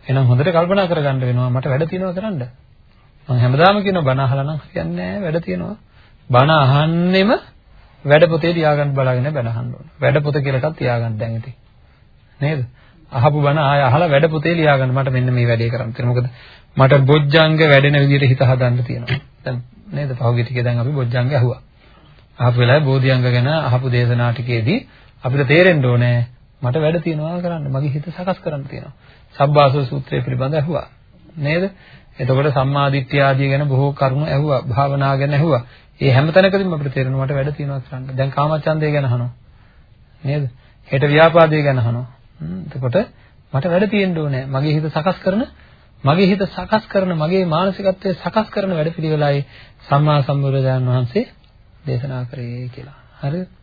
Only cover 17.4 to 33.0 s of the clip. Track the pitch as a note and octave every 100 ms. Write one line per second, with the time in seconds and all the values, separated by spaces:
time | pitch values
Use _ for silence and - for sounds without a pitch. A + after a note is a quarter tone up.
17.4 | D#3+ D#3 D#3+ C#3 C#3+ D3 C#3 C#3 C3+ C3
18.4 | B2 C3 B2 B2 A#2+ A#2+ A#2 C#3 - _
19.4 | - B2 B2 - - C#3+ C#3+ B2 A#2+ A#2+
20.4 | A#2 B2 A#2+ A#2+ A#2+ D3 B2 B2 B2 C#3+
21.4 | A#2+ - - _ - - - - - -
22.4 | B2 B2 A#2+ C#3 C#3+ C3+ C3 C3 B2 B2
23.4 | B2 D#3+ C#3 B2+ C3 B2 A#2+ A#2+ A#2+ A#2
24.4 | B2 A#2 A2 G#3+ - - - _ C3 C#3
25.4 | C3 D3+ F#3 D#3+ B2+ A#2+ A#2+ A#2+ A#2+ -
26.4 | _ _ B2+ C#3+ D3+ E3+ E3 D#3 D#3 F3
27.4 | F3 E3+ C#3+ C3 C#3+ C#3+ C#3+ D#3+ F3+ F3+
28.4 | - D3 C#3 - - - - - - -
29.4 | C#3+ D3 C#3 C#3+ C3 C#3+ C3 C#3 B2 B2+
30.4 | C3 D#3 C#3+ C#3+ - _ _ - - E3
31.4 | C#3+ E3 G3 - - - - - B2 C3
32.4 | D3+ C#3 C3+ C#3 C#3 C#3